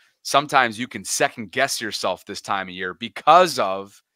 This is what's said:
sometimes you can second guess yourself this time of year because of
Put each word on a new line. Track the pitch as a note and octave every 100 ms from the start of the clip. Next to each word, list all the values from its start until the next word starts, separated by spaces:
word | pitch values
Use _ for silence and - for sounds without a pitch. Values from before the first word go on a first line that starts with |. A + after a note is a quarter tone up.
| _ _ -
sometimes | C#3 D3 C#3+ A#2+ G#2
you | B2
can | G#2+
second | F#2 - A#2 - G2+
guess | B2+ C3+ -
yourself | G#2+ - G#2 F2 -
this | F#2+
time | - G2 F#2
of |
year | F2+ F#2
because | F2 A#2 - D3+ E3+ F3+ B2+
of | G2 F#2+ G2 - _